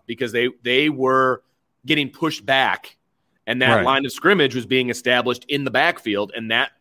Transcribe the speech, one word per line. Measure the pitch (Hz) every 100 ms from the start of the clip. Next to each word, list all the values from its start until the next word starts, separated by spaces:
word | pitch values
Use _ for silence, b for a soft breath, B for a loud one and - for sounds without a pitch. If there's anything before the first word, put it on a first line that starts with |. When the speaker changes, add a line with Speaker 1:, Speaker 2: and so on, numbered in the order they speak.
| -
Speaker 1:
because | 117 123
they, | 117 123 -
they | 120 131 151
were | 131 131 131 131 123 _ _ _ _
getting | 127 156 135
pushed | - 160 - 101
back, | 135 127 - - - _ _ _ _ -
and | 123
that | 127
Speaker 2:
Right. | 113
Speaker 1:
line | 120 135 135
of |
scrimmage | - 170 196 135
was | 123
being | 104 131 123
established | 117 123 123 123 123 -
in | 143
the | 135
backfield, | 120 165 170 113 101 101
and | 113 110
that | 117 135 -